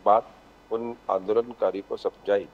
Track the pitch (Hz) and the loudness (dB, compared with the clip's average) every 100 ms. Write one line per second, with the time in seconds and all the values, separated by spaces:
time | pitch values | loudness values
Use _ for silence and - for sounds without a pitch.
0 | 104 110 - - - - - 113 120 117 | 4 4 2 -12 -20 -20 -8 -6 -6 -8
1 | - 95 95 110 120 117 95 95 - 110 | -4 -2 0 0 0 -2 -2 -2 -6 -6
2 | 95 - - 101 87 | -6 -6 -2 -2 -2